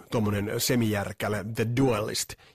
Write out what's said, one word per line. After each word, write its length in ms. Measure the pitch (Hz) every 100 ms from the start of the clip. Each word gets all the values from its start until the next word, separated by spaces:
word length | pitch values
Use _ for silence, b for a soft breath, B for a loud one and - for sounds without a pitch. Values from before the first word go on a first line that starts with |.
| B
tommonen 400 | 127 107 101 101 120
semijärkäle 880 | - 127 113 104 95 101 107 104 98 113
The 120 | 113 120
Duelist, 540 | 135 107 107 - - - b